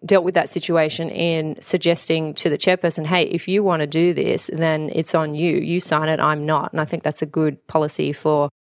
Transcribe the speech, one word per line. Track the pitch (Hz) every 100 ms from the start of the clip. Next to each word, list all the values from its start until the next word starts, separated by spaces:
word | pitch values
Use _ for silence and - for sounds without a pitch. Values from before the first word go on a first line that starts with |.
| -
dealt | 190
with | 175 175
that | 156
situation | 170 - 165 156 160 165
in | - 170 160 156 -
suggesting | - 180 170 170 - 160 156 147
to | 165
the | 147
chairperson, | 185 180 170 165 156
"Hey, | 180
if | 160 165 -
you | 196
want | 196 160
to | 147
do | 160 175
this, | 156 - 160 -
then | 160 160 156 156
it's | 165 160 160
on | 156
you. | 151 170 -
You | - 175
sign | - 156 156
it, | 156
I'm | 151 151 151
not." | 151 -
And | 156
I | 151
think | 160
that's | 151 -
a | 147
good | 160 156 135 -
policy | 160 147 - 147
for, | 143 156 151 143 - _